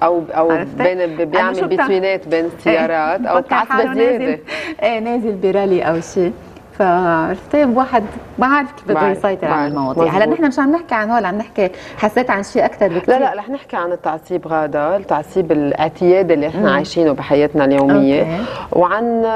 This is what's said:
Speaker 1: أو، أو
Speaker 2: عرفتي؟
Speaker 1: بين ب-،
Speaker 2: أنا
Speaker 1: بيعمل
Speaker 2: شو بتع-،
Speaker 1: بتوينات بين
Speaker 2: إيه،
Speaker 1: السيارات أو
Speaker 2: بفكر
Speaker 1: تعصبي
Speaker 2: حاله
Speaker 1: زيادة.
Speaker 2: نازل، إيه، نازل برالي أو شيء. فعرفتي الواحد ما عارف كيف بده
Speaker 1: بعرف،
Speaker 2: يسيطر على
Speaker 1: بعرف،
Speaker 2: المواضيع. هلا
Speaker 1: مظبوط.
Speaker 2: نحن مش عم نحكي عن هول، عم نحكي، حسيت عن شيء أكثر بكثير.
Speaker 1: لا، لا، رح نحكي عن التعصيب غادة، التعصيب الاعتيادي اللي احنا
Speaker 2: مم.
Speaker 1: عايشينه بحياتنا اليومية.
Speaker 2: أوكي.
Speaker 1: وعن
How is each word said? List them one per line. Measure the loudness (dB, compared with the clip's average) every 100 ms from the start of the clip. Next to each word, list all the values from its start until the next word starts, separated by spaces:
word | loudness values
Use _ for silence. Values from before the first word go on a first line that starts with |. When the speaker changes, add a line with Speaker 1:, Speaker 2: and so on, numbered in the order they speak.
Speaker 1:
أو، | 0 0 -2
أو | 0 2
Speaker 2:
عرفتي؟ | 0 -2 -2
Speaker 1:
بين | 0 0
ب-، | -2 -2
Speaker 2:
أنا |
Speaker 1:
بيعمل | -2 0 0 -2
Speaker 2:
شو | -2
بتع-، | 0
Speaker 1:
بتوينات | 0 0 0 -2 -2
بين | -2 -2
Speaker 2:
إيه، | -2
Speaker 1:
السيارات | 0 2 2 0 0 -2 0
أو | 0
Speaker 2:
بفكر | 2
Speaker 1:
تعصبي | 0 0
Speaker 2:
حاله | 0 0
Speaker 1:
زيادة. | 2 2 2 -2
Speaker 2:
نازل، | -4 -8 -10 -10 -4
إيه، | -2 -2
نازل | -2 -2 -2
برالي | -2 0 0 2 0
أو | 0 -2
شيء. | -4 -2 -2 -4 -14 -20 -20 -2
فعرفتي | 0 2 2 0 -2 -6 -2 2
الواحد | 2 2 2 0 -2 -10 -14 -2
ما | 0
عارف | 2 0
كيف | -8 -4
بده |
Speaker 1:
بعرف، | 0 0 0
Speaker 2:
يسيطر | -2 -2 -2
على | 0
Speaker 1:
بعرف، | 0
Speaker 2:
المواضيع. | -2 -2 2
هلا | 2 2 2
Speaker 1:
مظبوط. | 2
Speaker 2:
نحن | 0
مش | 2
عم | 2
نحكي | 0 0 -4
عن | 0
هول، | 0 0
عم | -4
نحكي، | -6 -2 -2 -4 -14 -4
حسيت | 0 0 0
عن | -2
شيء | -2 0 0
أكثر | 2 0
بكثير. | 0 2 2
Speaker 1:
لا، |
لا، | 2 -2
رح | -8
نحكي | -10 -8 -6
عن | -4
التعصيب | -4 -4 -6 -6 -8 -2
غادة، | -2 0 0 0 -2
التعصيب | 0 -2 0 -2 0
الاعتيادي | 0 0 0 -2 2 4 4 4
اللي | 2 2
احنا | 0
Speaker 2:
مم. | 2 2
Speaker 1:
عايشينه | 0 0 2
بحياتنا | 0 2 2 2 2 2
اليومية. | 4 4 4 4 2
Speaker 2:
أوكي. | 0 -2 -6 -8 -4
Speaker 1:
وعن | 0 2 0 -2 0 0